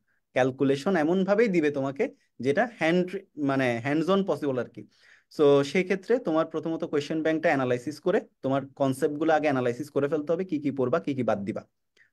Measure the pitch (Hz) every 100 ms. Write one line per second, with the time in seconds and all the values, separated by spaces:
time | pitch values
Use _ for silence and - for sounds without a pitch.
0 | _ _ _ 131 131 131 135 139 202 185
1 | 151 190 190 202 240 175 147 143 135 135
2 | 240 - _ - 135 196 240 - 160 180
3 | 180 190 - 147 139 135 127 117 139 151
4 | 160 196 196 143 147 127 - - - _
5 | - - _ - 143 143 139 190 180 196
6 | - 254 214 160 160 160 165 160 170 151
7 | 143 160 156 160 170 139 127 123 151 147
8 | 185 208 - _ 135 135 135 - 135 131
9 | 156 147 160 156 147 131 123 120 143 139
10 | 143 156 147 170 185 143 135 135 123 147
11 | 147 127 113 104 101 92 - _ _ _
12 | _